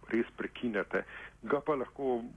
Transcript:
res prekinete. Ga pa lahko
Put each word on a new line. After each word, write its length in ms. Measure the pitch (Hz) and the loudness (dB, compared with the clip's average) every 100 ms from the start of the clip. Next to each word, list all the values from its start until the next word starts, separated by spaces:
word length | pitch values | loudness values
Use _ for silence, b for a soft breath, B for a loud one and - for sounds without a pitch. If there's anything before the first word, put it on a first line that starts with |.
| - | 0
res 160 | 117 113 - | 2 2 -2
prekinete. 680 | 98 - 123 104 90 95 B B B - | -6 -4 -2 0 0 0 B B B -12
Ga 180 | 110 143 | 0 2
pa 140 | 147 143 | 4 0
lahko 440 | 120 - 135 120 120 | 0 -2 2 2 0